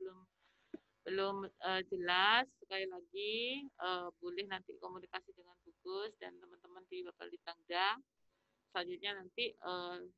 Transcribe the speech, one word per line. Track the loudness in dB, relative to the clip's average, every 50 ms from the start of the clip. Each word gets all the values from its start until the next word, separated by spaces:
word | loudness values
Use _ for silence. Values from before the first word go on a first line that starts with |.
belum, | -10 -10 -10 -12 -20 -20 _ _ _ _ _ _ _ _ -14 -14 _ _ _ _ -6
belum, | -2 2 2 2 2 2 0 -4
eh, | -6 -6 -4 0 2 2 2 2 0 -2
jelas, | 0 4 6 6 8 10 10 10 8 6 4 -2
sekali | -18 -8 -4 -2 -2 -2 -2
lagi, | -6 -10 -12 -10 -6 -4 -2 0 0 0 0 0 -2 -4 -6 -10
eh, | -8 -4 -2 0 0 0 -2 -4 -8
boleh | _ -8 -6 -4 -4 -4 -4
nanti | -4 -6 -6 -10 -14 -10
komunikasi | -10 -10 -10 -10 -10 -8 -8 -8 -8 -10 -20
dengan | -20 -20 -20 -20 _
Bu | _ -20 -20 _ -8
Gus | -6 -4 -4 -4 -6 -8
dan | -10 -12 -12 -12 -14
teman-teman | -20 -20 -20 -20 -20 -20 -20 -20 -16 -12
di | -10 -10 -10
Bapak | -10 -12 -12 -12 -12
Litangda. | -12 -12 -12 -12 -12 -12 _ -2 2 4 4 4 2 0 -4 _ _ _ _ _ _ _ _ _ _ _ _ _ -4
Selanjutnya | -4 -4 -4 -4 -6 -4 -4 -4
nanti, | -6 -8 -8 -4 -2 -2 -2 -4
eh, | -6 -6 -4 -4 -4 -4 -4 -6 -8 -10 -14 -16